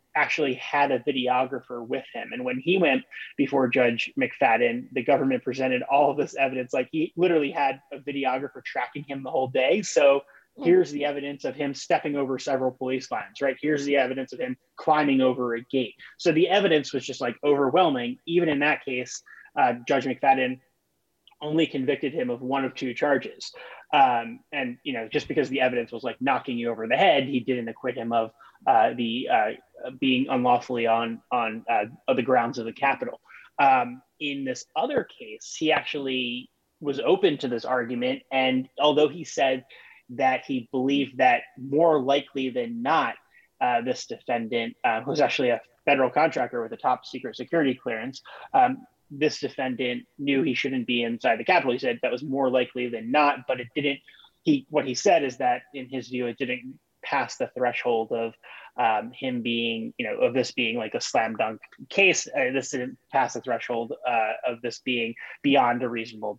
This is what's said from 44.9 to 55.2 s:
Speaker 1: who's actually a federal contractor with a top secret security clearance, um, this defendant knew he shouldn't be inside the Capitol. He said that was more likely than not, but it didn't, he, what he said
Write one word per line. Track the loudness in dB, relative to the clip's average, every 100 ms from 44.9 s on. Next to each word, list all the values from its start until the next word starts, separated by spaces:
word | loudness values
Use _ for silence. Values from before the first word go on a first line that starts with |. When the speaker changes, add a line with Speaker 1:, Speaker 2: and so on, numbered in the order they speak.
| 0
Speaker 1:
who's | 0 2
actually | 2 2 2
a | 0 -4 _ 2
federal | 4 4
contractor | 4 2 2 -2 -4
with | -6
a | -4
top | -2 -2 -4
secret | -10 -10 -10
security | -2 0 2 0
clearance, | -4 -6 -8 -12 -16 -20 0
um, | 4 4 2 -10 _ -14 0
this | 0 0
defendant | -6 -4 -4 -2 -4 -6 -10 -6
knew | 0 2
he | 2 0
shouldn't | -2 -2 -2
be | -2
inside | -2 0 0 2
the |
Capitol. | 2 2 2
He | 0
said | -2 -2
that | -2
was | -4
more | -4 0 2
likely | 2 0 -4 -6
than | -6 0
not, | 2 2 2 -4
but | -6
it | -6 -4
didn't, | -4 -4 _ -20 _ _
he, | 0 0 0
what | -2 -2
he | 0
said | 4 4